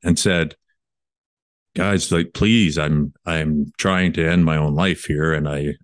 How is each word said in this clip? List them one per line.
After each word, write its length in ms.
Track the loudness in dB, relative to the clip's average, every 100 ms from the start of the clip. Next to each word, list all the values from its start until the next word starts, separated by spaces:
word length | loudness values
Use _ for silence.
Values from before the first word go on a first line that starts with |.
and 160 | -2 0
said, 360 | 0 0 -2 -6 _ _ _ _ _ _ _ _ _ _ _
"Guys, 360 | -4 0 0 0
like, 220 | -2 -2
please, 440 | 0 2 4 2 0
I'm, 340 | 0 0 -2 -6
I'm 480 | -6 -4 -2 -2 -4 -4
trying 340 | 0 2 0
to 140 | 0 2
end 160 | 2
my 120 | 2 2
own 180 | 0
life 300 | 0 0 -2
here, 280 | -4 -2 0
and 160 | -2 -2
I, 260 | -4 -6 -8